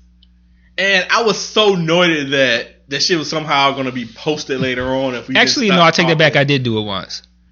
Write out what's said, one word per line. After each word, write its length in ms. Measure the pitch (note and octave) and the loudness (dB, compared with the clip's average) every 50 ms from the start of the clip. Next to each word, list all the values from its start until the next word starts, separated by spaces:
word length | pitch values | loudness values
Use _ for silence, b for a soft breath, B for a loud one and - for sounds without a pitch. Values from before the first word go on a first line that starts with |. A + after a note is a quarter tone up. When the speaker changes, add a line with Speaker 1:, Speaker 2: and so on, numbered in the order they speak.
| _ _ _ _ _ _ _ _ _ _ _ _ _ _ _ - | _ _ _ _ _ _ _ _ _ _ _ _ _ _ _ -2
Speaker 1:
And 280 | F#3 G3 G3 F#3 F3 - | 0 0 0 0 0 0
I 120 | F#3+ A3 | 0 2
was 160 | A#3 G#3+ F#3 - | 2 2 0 -2
so 360 | - - - A3 G#3+ G3+ G3 | -4 -4 0 2 2 2 2
annoyed 360 | F3 E3 D#3+ E3 F3+ F3+ E3+ | 2 0 2 2 2 4 2
at 200 | D#3+ D3+ C#3 C3+ | 2 0 -2 0
that, 580 | C#3+ C3+ C3+ B2 A#2 A#2+ - - - _ _ - | 0 2 2 2 2 0 -4 -8 -16 _ _ -8
that 100 | C#3 C#3+ | -4 -2
shit 160 | - - F#3 D#3+ | -2 0 0 -2
was 100 | C#3+ - | -2 -4
somehow 440 | D#3+ D#3 D3+ D#3 D3 C#3 C#3 C#3 | -6 -6 -2 0 2 2 2 2
gonna 200 | C3 C3+ C3 B2+ | 0 -2 -4 -6
be 140 | B2 B2+ A#2 | -6 -8 -8
posted 540 | A2+ - - - D#3 D3+ D3+ - - C3+ B2+ | -10 -14 -8 -4 -4 -4 -4 -4 -6 -4 -2
later 260 | C3 B2+ B2+ B2 B2+ | -2 -2 -2 -4 -2
on 280 | C3 C3 C3 C3+ C3 B2 | -2 -2 -2 -2 -4 -6
if 140 | A#2 - - | -6 -6 -2
we 80 | C3+ | 0
Speaker 2:
Actually, 320 | G#3+ B3 - - D4+ A#3+ G3+ | 0 2 2 0 0 0 2
Speaker 1:
just 80 | F3+ | 4
Speaker 2:
no, 60 | F3 | 4
I 40 | E3+ E3 | 4 4
Speaker 1:
stopped 60 | D#3+ | 4
Speaker 2:
take 100 | - F3 E3+ | 2 2 2
that 100 | D#3+ D3+ | 2 2
back. 140 | D#3+ D3 B2+ | 2 2 4
Speaker 1:
talking. 60 | D3 | 2
Speaker 2:
I 40 | C#3 | 2
did 180 | C#3 C#3+ C3 | 2 0 0
do 160 | B2+ A#2+ A2 A2 | 0 -2 -2 -4
it 40 | |
once. 400 | G#2+ G#2 G2 F#2+ - - - - - _ _ _ _ _ | -4 -4 -6 -8 -8 -10 -14 -16 -18 _ _ _ _ _